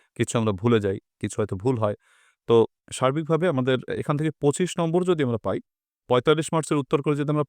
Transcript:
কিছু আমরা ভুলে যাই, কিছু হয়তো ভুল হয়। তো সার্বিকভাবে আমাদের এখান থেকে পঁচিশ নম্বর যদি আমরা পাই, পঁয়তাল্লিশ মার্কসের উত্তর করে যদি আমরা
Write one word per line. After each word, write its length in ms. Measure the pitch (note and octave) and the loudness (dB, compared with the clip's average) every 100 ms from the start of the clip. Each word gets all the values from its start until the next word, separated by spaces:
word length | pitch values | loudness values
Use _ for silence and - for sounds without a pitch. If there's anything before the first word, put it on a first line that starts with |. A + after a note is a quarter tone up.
| _ - | _ -6
কিছু 220 | A2+ A#2+ | -2 0
আমরা 140 | A2 | -2
ভুলে 280 | F#2+ A#2 A#2 | 0 2 2
যাই, 180 | G2+ G2 - _ | 2 -4 -8 _
কিছু 160 | G#2+ - | -6 -4
হয়তো 180 | G#2 F#2+ | -4 -2
ভুল 220 | A2 B2+ | -2 -2
হয়। 180 | G#2+ G#2 _ _ _ _ - | -2 -4 _ _ _ _ 2
তো 180 | A#2 A2 _ - | 4 4 _ -18
সার্বিকভাবে 560 | - C3 C#3+ D3+ D#3+ F3+ | -2 -2 0 -2 0 0
আমাদের 300 | C3+ B2+ B2+ - | 0 0 0 -2
এখান 300 | - B2+ D3 | -6 -4 -2
থেকে 140 | D#3 - | -4 -2
পঁচিশ 380 | C#3+ C#3 F3+ - | 0 0 -2 -2
নম্বর 240 | E3 E3+ | -2 0
যদি 200 | F3+ E3+ | 0 0
আমরা 140 | C3 A#2 | 0 -2
পাই, 160 | G2 G2 - _ _ _ - | -4 -6 -8 _ _ _ 0
পঁয়তাল্লিশ 380 | B2 C#3+ D3+ D#3 | 2 4 2 0
মার্কসের 240 | E3 D3+ D3+ | -4 -2 -2
উত্তর 240 | C3+ D#3 | 0 0
করে 140 | C#3+ D3 | 0 -2
যদি 160 | D3 | 0
আমরা 120 | D3+ | -2